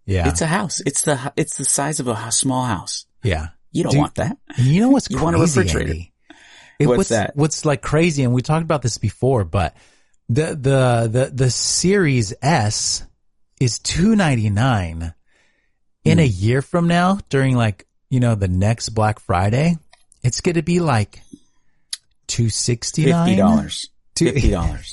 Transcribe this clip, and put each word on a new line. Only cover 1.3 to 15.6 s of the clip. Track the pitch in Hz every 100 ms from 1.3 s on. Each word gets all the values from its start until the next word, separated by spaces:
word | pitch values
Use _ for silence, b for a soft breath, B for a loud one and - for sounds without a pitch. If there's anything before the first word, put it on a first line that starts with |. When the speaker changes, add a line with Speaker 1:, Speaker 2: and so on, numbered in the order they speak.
| -
Speaker 2:
it's | 156 -
the | 135
size | - 143 151
of | 123
a | 110
hu-, | 113
small | - 131 127
house. | 127 92 - - - _
Speaker 1:
Yeah. | - 78 80 - _
Speaker 2:
You | 143
don't | 180
Speaker 1:
Do | 143
Speaker 2:
want | 147 -
that. | - 269 - -
Speaker 1:
You | 127 165
know | 240
what's | 277 -
Speaker 2:
<laughs> |
You | 131
want | 160 170
a |
Speaker 1:
crazy, | 165 139
Speaker 2:
refrigerator. | 92 - -
Speaker 1:
Andy? | 80 - _ _ B B B B B
It, | 143
Speaker 2:
What's | 120
Speaker 1:
what's, | -
Speaker 2:
that? | 113 95 139
Speaker 1:
what's, | 156 - 151
like, | 139
crazy, | - 151 175 143
and | 127
we | 123
talked | 123 156
about | 160 156
this | 123 -
before, | 104 - - 127 87
but | 95 80 - b b b b -
the, | 117 165 165
the, | 131 135 127 120 117
the, | 120 139
the | 131 131
Series | - - - 175 202 160 127 101 -
S | 170 165 104 - - - - _ _ _ _ -
is | 127 -
two | - 156 202 220
ninety-nine. | 165 123 107 101 131 110 87 82 82 - _ _ _ _